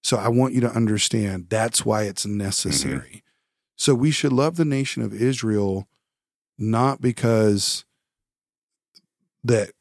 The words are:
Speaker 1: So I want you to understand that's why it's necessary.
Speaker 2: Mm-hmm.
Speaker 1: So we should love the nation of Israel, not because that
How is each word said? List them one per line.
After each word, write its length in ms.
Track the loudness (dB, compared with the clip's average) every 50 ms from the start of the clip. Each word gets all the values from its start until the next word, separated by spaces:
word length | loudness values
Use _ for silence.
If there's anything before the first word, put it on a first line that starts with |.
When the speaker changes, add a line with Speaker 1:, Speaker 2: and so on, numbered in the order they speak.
| -2
Speaker 1:
So 120 | -2 -2
I 120 | 0 0 2
want 240 | 2 2 2 2 2
you 80 | 0
to 100 | 0 2
understand 760 | 2 0 0 2 2 0 0 0 0 0 -2 -2 -4 -6 -6 -4
that's 360 | -2 -2 0 0 -2 -2 0
why 180 | 0 0 0 -2
it's 220 | -4 -6 -6 -6
necessary. 760 | -6 -4 -4 -4 -4 -4 -4 -2 -2 -2 -2 -2 -2 -4 -6 -8 -12
Speaker 2:
Mm-hmm. 80 | -20 -20 _ _ _ _ _ _ _ _ _ _ _
Speaker 1:
So 200 | -2 2 2 2
we 160 | 4 4 2
should 200 | 2 2 0 2
love 240 | 2 2 2 2 2
the 80 | 0 0
nation 380 | 0 0 -2 -2 -4 -4 -6
of 120 | -6 -6 -2
Israel, 760 | 0 0 0 0 0 -2 0 0 0 0 0 -2 -4 -6 _ _ _ _ _ _ _ _ _ _ _ _ _ _
not 440 | -6 -2 0 2 2 2 2 0 0
because 840 | -2 -2 -2 0 0 2 4 4 4 4 4 2 0 -4 -4 -6 -10 _ _ _ _ _ _ _ _ _ _ _ _ _ _ _ _ _ _ _ _ _ _ -20 _ _ _ _ _ _ _ _ -2
that 280 | 0 0 0 0 -4 -10 _